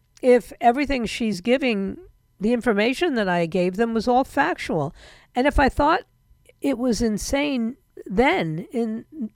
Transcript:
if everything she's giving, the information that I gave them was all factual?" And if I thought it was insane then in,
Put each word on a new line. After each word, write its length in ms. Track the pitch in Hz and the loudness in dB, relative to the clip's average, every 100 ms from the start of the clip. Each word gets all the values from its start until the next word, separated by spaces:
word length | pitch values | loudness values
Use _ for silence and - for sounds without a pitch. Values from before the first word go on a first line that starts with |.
| _ _ | _ _
if 300 | 254 247 - - | 4 4 4 0
everything 460 | 233 247 277 269 214 | 2 2 0 -2 -4
she's 360 | - 226 180 | -4 -4 -2
giving, 560 | 226 262 262 208 196 320 381 _ _ _ | 0 0 0 -2 -4 -8 -16 _ _ _
the 140 | 208 | -2
information 640 | 240 240 202 226 262 349 247 | 0 2 2 0 0 0 0
that 120 | 190 | 0
I 180 | 175 170 | 0 0
gave 300 | 185 180 185 | 0 -2 0
them 180 | 233 | -2
was 140 | 226 240 | 0 0
all 160 | 247 | 0
factual?" 720 | 269 285 302 349 - 170 143 - - - _ - | 0 0 -2 -2 -4 -2 -4 -6 -18 -20 _ 0
And 100 | 277 | 2
if 140 | 285 | 4
I 80 | 269 | 2
thought 360 | - 294 370 - _ _ _ _ _ | 2 2 0 -4 _ _ _ _ _
it 160 | 277 233 | -4 0
was 240 | 254 208 | 0 0
insane 720 | 233 208 - 277 294 262 226 269 _ - - | 0 -2 -2 -2 0 -2 -4 -6 _ -20 -4
then 640 | 196 269 349 165 156 349 | 2 2 2 -2 -4 -6
in, 340 | 233 233 220 - 311 214 | -4 -4 -6 -12 -10 -10